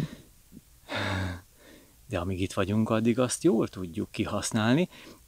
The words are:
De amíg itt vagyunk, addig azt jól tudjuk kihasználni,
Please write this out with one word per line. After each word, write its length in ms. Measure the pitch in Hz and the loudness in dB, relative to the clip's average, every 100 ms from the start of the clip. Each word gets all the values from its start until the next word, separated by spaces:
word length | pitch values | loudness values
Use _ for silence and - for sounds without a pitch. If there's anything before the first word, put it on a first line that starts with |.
| 156 - - _ - - - - - 101 101 95 92 87 - - - - - - - | -4 -4 -20 _ -20 -20 -20 -20 -10 -6 -2 -2 -4 -8 -14 -20 -20 -20 -20 -20 -8
De 100 | 101 | -4
amíg 220 | 87 92 | -2 -2
itt 120 | 95 | -2
vagyunk, 380 | - 95 107 110 | 0 0 2 2
addig 280 | 110 117 117 | 2 2 2
azt 240 | 123 - | 2 2
jól 260 | 160 220 131 | 2 2 0
tudjuk 420 | - 92 90 98 | -4 -8 -6 -6
kihasználni, 760 | - 101 104 - 110 110 131 180 - - - | -4 -2 -2 0 2 4 4 2 -4 -20 -20